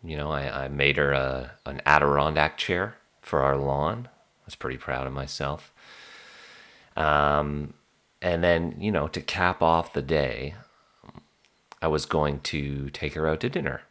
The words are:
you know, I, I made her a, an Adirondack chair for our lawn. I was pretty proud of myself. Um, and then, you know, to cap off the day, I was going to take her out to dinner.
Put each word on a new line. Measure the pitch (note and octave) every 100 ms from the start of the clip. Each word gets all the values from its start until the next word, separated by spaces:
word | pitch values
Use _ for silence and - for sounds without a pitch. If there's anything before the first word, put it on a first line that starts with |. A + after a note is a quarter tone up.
you | E2+ D2+
know, | D2
I, | D2+ C#2 B1+
I | C2+
made | C#2 C#2+ C#2+
her | C#2+
a, | C#2 C2+ C2 C2 - -
an | C2+
Adirondack | - D2+ C#2+ C#2+ D2+ D2+ D2+ -
chair | - F2 G2+ - _ _
for | - D#2
our | C#2 C#2
lawn. | C#2 C#2 D2+ A2+ B2
I | _ _ _ -
was |
pretty | - C2 B1+
proud | - C2 C2
of |
myself. | C2+ C#2 - C#2 D2+ - _ - - - - - - - - - - - -
Um, | D#2 D2+ D2 D2 D2 D2 C#2+ - _ _ _ _
and | F2+ E2+
then, | F2 E2+ E2+ -
you | G2
know, | G2 D2+
to | -
cap | D2 - F2+ F#2
off | E2 E2 E2
the | -
day, | C#2 D#2+ C2+ A1+ C#2 F#2 - _ _ _ - - _ _ _ _ _ -
I | E2
was | D2+ -
going | D#2+ D2+ C#2+
to | - D#2 C#2 C#2 C#2
take | - D2
her | D#2 D#2
out | D#2
to | B2
dinner. | C3+ - - -